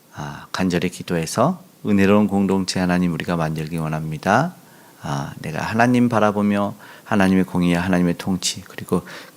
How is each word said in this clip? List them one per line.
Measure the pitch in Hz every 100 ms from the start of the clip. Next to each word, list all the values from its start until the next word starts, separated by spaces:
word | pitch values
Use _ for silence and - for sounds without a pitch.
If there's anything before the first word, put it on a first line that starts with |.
| _
아, | - 73 71 -
간절히 | - 92 87 90
기도해서 | - - 85 80 - 143 185 - - 113
은혜로운 | 101 98 104 101
공동체 | 98 98 95 90 95
하나님 | 90 90 90
우리가 | 82 85 85
만들기 | 80 80 78 85
원합니다. | 78 78 80 143 92 113 175 - - - - -
아, | - - 78 -
내가 | - 78
하나님 | 78 110 123 123 120
바라보며 | 113 107 101 104 101 101 107 - -
하나님의 | - 107 92 95
공의와 | 92 90 87 87
하나님의 | 92 90 87 85
통치 | 95 92 - -
그리고 | - - - 90 - - -